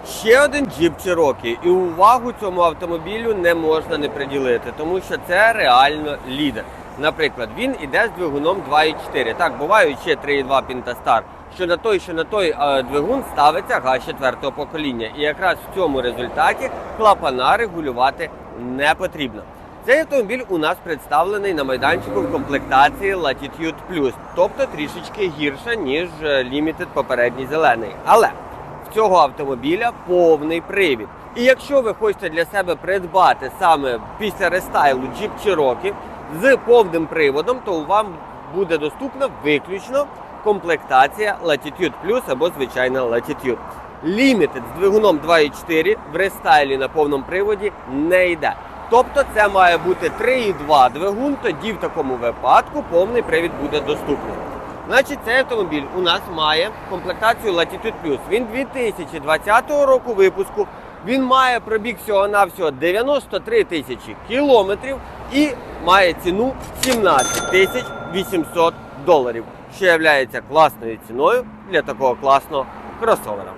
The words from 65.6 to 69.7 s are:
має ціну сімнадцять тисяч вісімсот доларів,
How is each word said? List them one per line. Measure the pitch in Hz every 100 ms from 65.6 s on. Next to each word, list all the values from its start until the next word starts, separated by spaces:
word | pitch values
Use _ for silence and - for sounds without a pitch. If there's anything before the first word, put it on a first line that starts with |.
| - -
має | 165 190 185
ціну | 156 180 190 254 254 - -
сімнадцять | 262 240 190 143 - - -
тисяч | 185 190 - - - -
вісімсот | 180 180 185 151 175 165 165 - -
доларів, | 143 156 123 117 110 - -